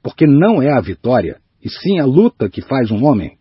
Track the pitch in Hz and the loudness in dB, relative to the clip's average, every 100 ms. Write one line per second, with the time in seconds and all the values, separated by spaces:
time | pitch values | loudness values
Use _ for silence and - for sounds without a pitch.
0 | 127 - 156 143 202 202 131 127 - 90 | -12 0 2 4 4 2 0 0 -4 -8
1 | 117 127 82 - _ _ - - 185 185 | -2 -2 -2 -10 _ _ -16 -8 -4 -2
2 | 139 143 233 _ 104 - - 135 117 107 | 2 2 2 _ -6 -6 -6 -4 -2 0
3 | 143 113 76 _ | 0 0 -4 _